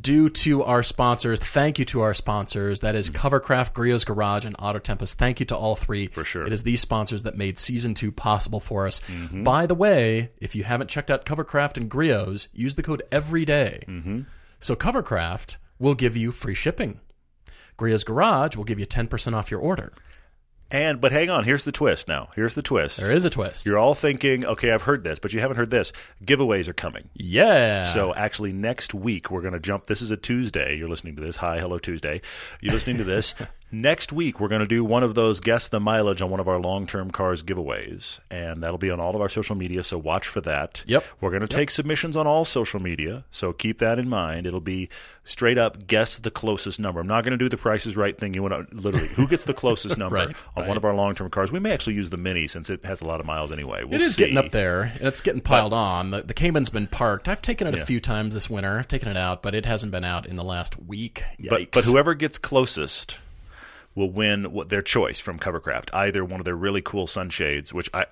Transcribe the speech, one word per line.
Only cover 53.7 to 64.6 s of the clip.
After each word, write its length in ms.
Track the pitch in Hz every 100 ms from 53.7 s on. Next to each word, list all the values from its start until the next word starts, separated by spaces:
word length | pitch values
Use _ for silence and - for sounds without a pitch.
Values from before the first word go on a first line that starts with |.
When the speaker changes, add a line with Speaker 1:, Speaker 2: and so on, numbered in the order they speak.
| 50
Speaker 2:
We'll 120 | -
Speaker 1:
It 80 | -
is 120 | 339
Speaker 2:
see. 80 | 208
Speaker 1:
getting 140 | - 135
up 140 | -
there, 300 | 113 92 90
and 260 | 113 117 135
it's 120 | 139
getting 200 | - 127
Speaker 2:
But 80 | -
Speaker 1:
piled 240 | 127 107
on. 380 | 113 104 90 95
The, 100 | 98
the 120 | -
Cayman's 360 | - 170 156 127
been 160 | 110 104
parked. 420 | - 117 101 -
I've 140 | 208
taken 240 | - 233 -
it 80 |
Speaker 2:
Yeah. 80 | 87
Speaker 1:
a 40 | 76
few 120 | 120
times 360 | - 107 107
this 140 | 107 -
winter. 300 | 107 98 104
I've 80 | 120
taken 220 | - 117
it 80 | 92
out, 260 | 92 90
but 100 | 101 104
it 100 | 113
hasn't 240 | 113 110
been 140 | 92
out 220 | 90 87 -
in 100 | 90
the 80 |
last 360 | 90 90 87 -
week. 440 | 87 101 117 - - -
Speaker 2:
But, 200 | - -
Speaker 1:
Yikes. 80 | -
Speaker 2:
but 120 | 127 117
whoever 280 | 131 151
gets 240 | 151 151 -
closest 800 | - 135 127 - 71 - - - - - - - - - - -
will 140 | 98
win 400 | 95 107 104 98
what 200 | 98